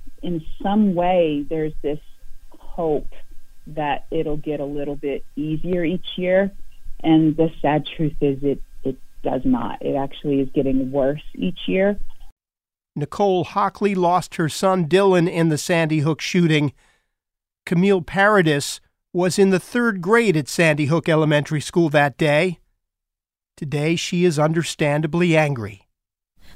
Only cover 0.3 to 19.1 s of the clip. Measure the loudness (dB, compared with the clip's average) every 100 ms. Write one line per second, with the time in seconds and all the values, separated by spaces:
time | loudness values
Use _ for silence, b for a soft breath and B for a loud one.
0.3 | -4 -4 -4 0 2 2 2 2 2 2
1.3 | 0 -4 -4 -4 -4 -4 -6 -8 -14 -10
2.3 | -10 -12 -14 -10 -4 -2 -2 -2 -6 -8
3.3 | -10 -12 -14 -12 -6 -4 -4 -4 -4 -2
4.3 | -4 -4 -6 -6 -6 -6 -6 -6 -6 -8
5.3 | -8 -6 -4 -2 -2 -2 -2 -6 -6 0
6.3 | 2 0 -4 -10 -8 -6 -2 4 4 4
7.3 | 2 0 0 0 0 -2 -4 -2 0 0
8.3 | 0 -2 -4 -6 -6 -6 -6 -12 -8 -4
9.3 | -2 0 0 -2 -6 -4 -4 -4 -6 -2
10.3 | -2 0 0 0 0 0 0 0 -2 -8
11.3 | -6 -6 -4 -4 0 0 0 -2 -4 -12
12.3 | -16 _ _ _ _ _ -8 -6 0 2
13.3 | 2 0 -2 -2 0 -2 0 2 0 -2
14.3 | -4 -4 0 0 2 2 4 6 4 2
15.3 | 2 2 0 0 0 2 0 0 -2 0
16.3 | 2 4 4 0 -4 _ _ _ _ _
17.3 | _ _ _ -2 2 4 4 0 2 4
18.3 | 6 4 0 -2 -10 _ _ _